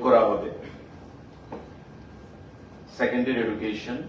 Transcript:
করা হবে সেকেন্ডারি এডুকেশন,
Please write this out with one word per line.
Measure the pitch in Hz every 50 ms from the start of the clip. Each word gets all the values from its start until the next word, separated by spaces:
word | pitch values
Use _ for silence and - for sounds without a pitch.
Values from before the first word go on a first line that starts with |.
| 123
করা | 127 117 113 107 104
হবে | - - - - - - - - - - - - - - - - - - - - - - - - - - - - - - - - - - - - - - - - - - - - - - - - - - - - -
সেকেন্ডারি | - 120 - 123 123 123 131 123 117 113
এডুকেশন, | 107 104 - 110 107 104 - - 117 123 151 -